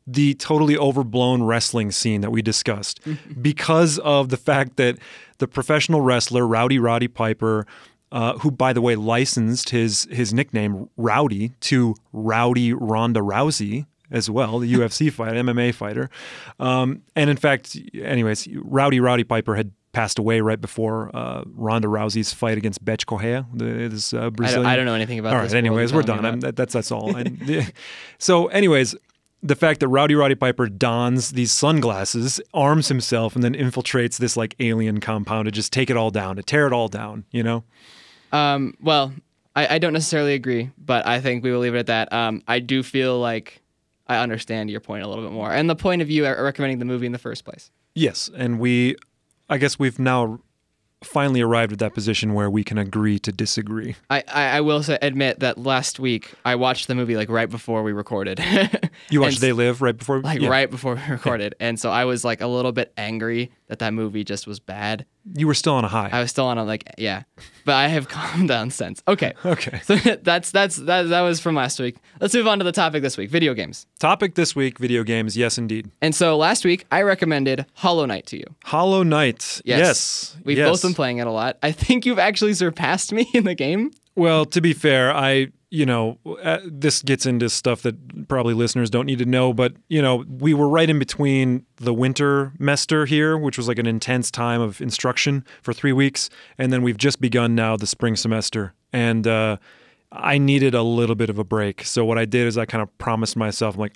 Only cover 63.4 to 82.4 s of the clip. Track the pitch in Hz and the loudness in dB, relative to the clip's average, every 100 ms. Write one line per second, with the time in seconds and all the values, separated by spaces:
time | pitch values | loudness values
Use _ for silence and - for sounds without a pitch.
63.4 | 120 _ - 113 110 110 110 107 104 101 | -6 _ -14 -6 -4 -4 -4 -4 -6 -8
64.4 | - 104 - 95 104 110 - _ 214 165 | -10 -14 -14 -8 -6 -6 -8 _ -12 -2
65.4 | 156 147 - 135 110 110 98 123 120 - | 0 2 2 0 0 -2 -2 -2 -2 -2
66.4 | 127 120 107 110 - - 107 95 - _ | -2 0 -4 -6 -8 -8 -6 -6 -10 _
67.4 | - _ - 135 143 160 131 156 151 165 | -20 _ 0 2 2 0 -4 -8 -4 0
68.4 | 180 120 113 - 92 101 - 196 131 - | 2 2 -2 -6 -8 -4 0 0 0 -4
69.4 | 180 165 - - - 202 240 214 180 175 | -2 -2 -2 -4 2 4 4 2 2 0
70.4 | 175 196 196 170 160 180 175 175 180 160 | 2 2 2 0 0 2 2 2 2 0
71.4 | 170 156 127 - 123 120 _ - 202 240 | 0 0 0 -2 -6 -6 _ -4 0 2
72.4 | 220 202 180 170 165 151 135 - 101 160 | 2 2 0 0 0 0 -2 -4 -2 0
73.4 | 160 117 90 - - - 156 196 196 165 | 0 0 -6 -10 -18 -2 2 2 0 0
74.4 | 160 - 135 123 123 120 110 113 110 104 | 0 0 -2 -2 0 0 0 -2 -2 0
75.4 | 120 117 117 110 110 - 156 151 170 156 | 0 0 -4 -6 -8 -4 -2 2 2 4
76.4 | 160 - 180 180 - 165 202 190 165 151 | 2 2 2 0 0 0 2 2 0 0
77.4 | 135 131 135 - 185 170 139 98 - - | 0 -2 -6 -2 0 2 0 -4 -8 -14
78.4 | - - - 151 190 190 175 151 139 113 | -14 -18 -4 0 2 4 4 4 2 0
79.4 | - - - 123 175 127 - - - 156 | -6 -8 0 4 4 4 -2 -6 -8 -10
80.4 | 139 139 151 175 185 175 135 120 120 110 | -2 2 4 4 2 0 -2 -2 -2 -2
81.4 | 120 - 151 156 - 254 247 220 185 196 | -2 -2 -2 0 2 2 2 2 2 2